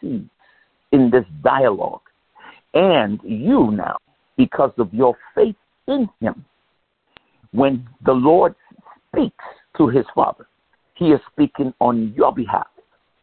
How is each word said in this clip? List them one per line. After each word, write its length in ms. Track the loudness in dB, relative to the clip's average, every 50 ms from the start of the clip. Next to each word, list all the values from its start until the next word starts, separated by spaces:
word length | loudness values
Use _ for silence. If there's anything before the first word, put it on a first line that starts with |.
sees 220 | -12 -10 -10 -10 -10 -12 _ _ _ _ _ _ _ _ _ _ _ -2 2
in 180 | 2 2 4
this 140 | 2 0 0 -2 -10 -4 -2
dialogue. 600 | -2 0 2 0 0 0 -2 -6 -8 -10 -12 _ _ _ _ _ _ _ _ -20 -20 -20 _ _ _ 0
And 460 | 2 2 4 4 2 2 0 -2 -6 -8
you 460 | -8 -8 -4 -2 0 2 2 2 2
now, 260 | 0 -4 -4 -6 -10 -10 _ _ _ _ _ _ _
because 360 | -2 0 0 0 -2 -2 -2 0 -2
of 140 | -6 -4 -2
your 240 | 0 0 0 0 -2 -10 -10 -2
faith 220 | -2 0 -2 -2 _ _ _ _ _ -8 -6
in 200 | -4 -4 -4 -6 _ -8
him, 240 | -8 -8 -8 -8 -16 _ _ _ _ _ _ _ _ _ _ _ _ _ _ -20 _ _ _ _ _ _ -2
when 360 | 0 0 0 0 -2 -8 -10 -16 _ -2
the 80 | 0 0
Lord 420 | 2 4 4 4 4 4 2 -2 _ _ _ _ _ _ -20 -20 _ _ _
speaks 360 | -4 -4 -4 -4 -4 -12 -20 -20 -20 _ _ _ -2
to 120 | 0 0 2
his 160 | 2 0 -2 -2 -2
Father, 320 | -2 -2 -2 -2 _ -16 _ _ _ _ _ _ _ _ _ _
he 120 | -4 2
is 140 | 2 2 2 0 -6 _
speaking 400 | -2 -2 -2 -2 -4 -6 -6 -4 -2
on 320 | -2 0 0 -2 -4 -4 -2
your 180 | 0 0 0 0
behalf. 320 | -2 -6 -4 -4 -6 -6 _ _ _ _ _ _ _ _ _ _ _